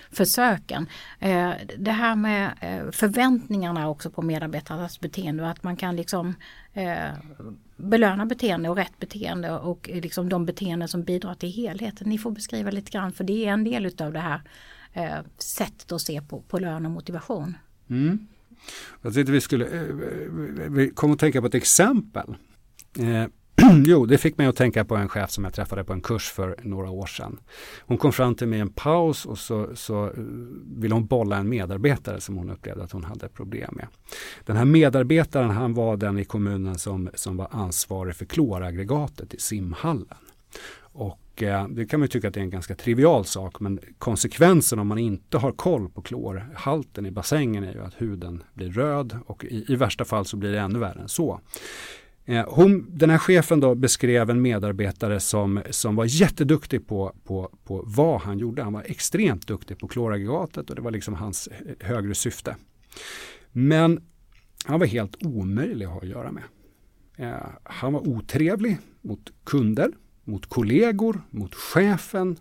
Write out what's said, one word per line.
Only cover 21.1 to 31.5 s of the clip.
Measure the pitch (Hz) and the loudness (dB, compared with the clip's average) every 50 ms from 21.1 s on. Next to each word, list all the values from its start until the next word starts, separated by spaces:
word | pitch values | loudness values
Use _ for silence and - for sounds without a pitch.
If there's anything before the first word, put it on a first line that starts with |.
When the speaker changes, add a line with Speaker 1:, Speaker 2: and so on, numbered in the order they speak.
Speaker 2:
att | 147 143 | 4 4
tänka | - 156 131 131 | 4 2 2 2
på | 113 123 | 0 2
ett | - | 0
exempel. | - - - - - 175 220 277 220 - - - - - - - - - _ _ _ _ _ _ _ - _ _ - | 2 4 4 6 6 8 6 6 4 2 0 -6 -8 -8 -8 -12 -14 -14 _ _ _ _ _ _ _ -20 _ _ -2
Eh, | 120 117 117 113 113 - - _ _ _ _ | 0 0 2 0 0 -2 -6 _ _ _ _
<clears throat> | - - 262 185 151 139 | 12 12 12 12 12 12
Jo, | 151 180 160 123 | 10 8 8 8
det | 110 131 139 | 8 6 6
fick | - 165 151 - | 6 4 2 4
mig | 147 131 | 4 4
att | 123 | 4
tänka | - 131 123 - 113 104 | 4 4 4 4 2 0
på | - 117 | 2 0
en | 104 101 95 | 0 0 0
chef | - 107 98 - | -2 -2 -4 -4
som | - - 101 | -4 -4 -4
jag | 95 - | -4 -4
träffade | - 104 - - 98 95 | -6 -6 -6 -4 -6 -6
på | - 95 | -4 -6
en | 90 | -6
kurs | 85 - 117 107 - - | -2 -2 -2 -2 -2 -6
för | - - 95 92 92 - - | -6 -4 -4 -4 -4 -8 -8
några | 104 98 98 95 92 | -8 -6 -6 -6 -8
år | 92 92 98 | -8 -8 -8
sedan. | 98 - - - 104 - - - - - - - - - - | -10 -10 -10 -10 -12 -12 -14 -16 -20 -20 -20 -18 -18 -18 -20
Hon | - - 123 117 | -4 -2 -2 2
kom | - 147 | 4 2
fram | 127 - 127 123 117 | 4 4 2 2 2
till | - 127 117 | 0 -2 -2
mig | 110 107 | -2 -2
i | |
en | 107 98 - | -2 -4 -6
paus | - - 147 156 175 170 165 143 - - | -4 0 2 2 4 4 2 0 -2 -6
och | - 110 104 | -10 -10 -10
så, | - - 117 107 107 - - | -8 -4 -4 -4 -4 -6 -8
så, | 117 - - 110 104 104 | -12 -8 -4 -4 -2 -2
eh, | 98 - - 110 113 117 117 120 120 139 - - - 139 127 | -4 -6 -8 -10 -10 -10 -12 -12 -14 -16 -16 -16 -14 -10 -4
ville | 107 110 110 | -2 2 2
hon | 117 113 | 2 2
bolla | 107 135 123 113 101 101 101 | 2 2 0 2 0 0 -2
en | 98 | 0
medarbetare | 101 | -2